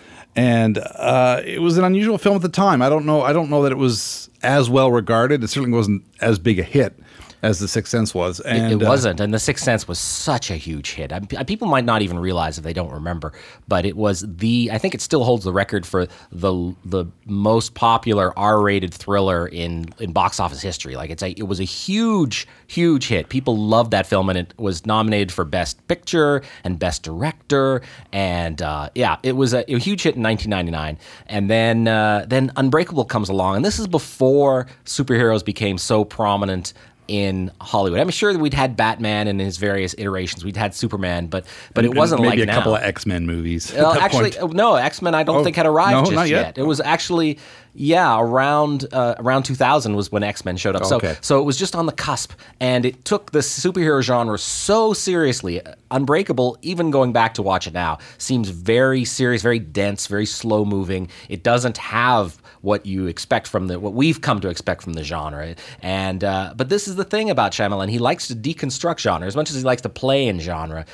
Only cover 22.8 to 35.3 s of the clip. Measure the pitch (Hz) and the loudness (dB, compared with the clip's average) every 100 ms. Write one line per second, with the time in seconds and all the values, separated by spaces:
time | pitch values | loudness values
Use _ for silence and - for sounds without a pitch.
22.8 | 170 147 - 101 76 131 131 110 107 113 | 2 2 2 -2 -2 -4 0 0 2 2
23.8 | 113 104 - 98 95 92 87 - 104 87 | 4 2 2 0 2 -2 -4 -6 -6 -4
24.8 | 110 107 110 107 98 - 82 90 85 - | -2 0 2 0 0 -2 -4 -2 -4 -6
25.8 | - 175 - 170 147 143 - - - 87 | -6 -6 -2 2 2 2 -2 -10 -8 -4
26.8 | 90 85 - 82 143 - - 143 135 131 | -2 -4 -8 -6 -4 -6 -2 0 2 0
27.8 | - - - 98 95 87 85 78 78 76 | -4 -20 -8 -2 -2 0 -4 -4 -6 -6
28.8 | 73 - 117 78 131 127 131 120 110 120 | -6 -2 0 0 -2 0 2 0 0 -2
29.8 | 123 202 165 131 113 110 110 98 87 80 | -2 -2 -2 0 0 0 -2 -2 -2 -4
30.8 | 76 76 - - - 104 98 113 113 117 | -6 -8 -14 -20 -8 -2 2 2 4 2
31.8 | 113 110 107 104 98 131 131 135 135 151 | 2 2 2 0 0 0 0 0 2 2
32.8 | 175 156 113 117 101 95 92 98 180 214 | 2 -2 -2 -2 0 0 0 0 0 -2
33.8 | 208 170 - - 131 139 139 131 127 - | -2 -2 -2 0 4 4 4 2 -2 -12
34.8 | - - 131 120 120 | -8 -4 0 4 4